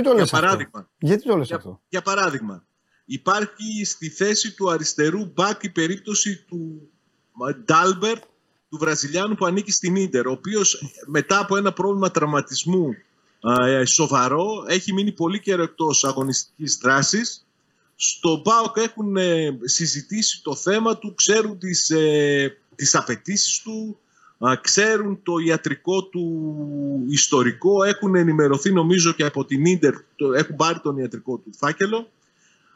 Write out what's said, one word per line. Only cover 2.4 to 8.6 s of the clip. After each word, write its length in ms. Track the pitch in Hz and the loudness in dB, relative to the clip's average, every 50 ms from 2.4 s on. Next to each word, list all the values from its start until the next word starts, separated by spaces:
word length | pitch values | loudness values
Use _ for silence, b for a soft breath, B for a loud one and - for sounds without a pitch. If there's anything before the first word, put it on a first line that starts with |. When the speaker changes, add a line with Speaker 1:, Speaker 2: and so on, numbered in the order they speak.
| 110 104 98 87 - _ _ _ _ _ _ _ _ | -8 -10 -12 -14 -18 _ _ _ _ _ _ _ _
Speaker 2:
υπάρχει 800 | - 135 131 - 185 190 208 208 208 - - 214 220 214 208 202 | -12 -12 -4 -2 0 0 0 -2 -4 -8 -12 -12 -10 -8 -6 -6
στη 240 | - - - 160 156 | -6 -6 -8 -10 -10
θέση 460 | - - 190 208 208 - - 214 - | -4 -2 0 0 0 0 -2 -4 -6
του 160 | - 196 180 | -4 -2 0
αριστερού 600 | 165 160 156 - - 151 151 156 170 208 208 170 - | 0 0 -2 -4 0 0 0 0 0 -2 -4 -4 -2
μπακ 280 | 170 185 208 214 - | 0 0 0 -2 -4
η 80 | - 185 | -8 -6
περίπτωση 760 | - 170 160 165 196 185 - 214 208 202 - 208 190 - _ _ | -2 -2 -2 -2 -4 -6 -6 -4 -2 -2 -2 -2 -6 -8 _ _
του 400 | 180 170 160 160 156 151 147 - _ _ _ _ _ _ _ _ _ 117 123 139 139 127 110 | -10 -10 -10 -10 -12 -16 -20 -20 _ _ _ _ _ _ _ _ _ -8 -6 -6 -6 -6 -4
Ντάλμπερ, 540 | - 156 165 175 190 190 175 202 220 226 226 - _ _ _ _ _ _ _ | 0 2 2 2 2 0 -2 -2 -4 -4 -6 -10 _ _ _ _ _ _ _